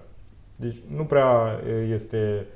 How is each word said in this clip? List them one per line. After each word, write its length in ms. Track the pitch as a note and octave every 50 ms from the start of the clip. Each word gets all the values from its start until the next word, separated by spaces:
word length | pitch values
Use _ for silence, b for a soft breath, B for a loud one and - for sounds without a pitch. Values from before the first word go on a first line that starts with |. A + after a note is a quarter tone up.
| - - - - - - - - - - -
Deci 260 | - A#2+ A#2+ A#2 - - - C#3+
nu 80 | D3 D#3
prea, 560 | D3 D3 C#3 C3+ C3 B2 A#2 A2+ A2 A2 - -
e, 260 | - A2+ A2+ A2+ A2+ A2+
este 520 | G#2+ - - A#2 A2 G#2+ G#2 G#2 G#2 F#2+ - B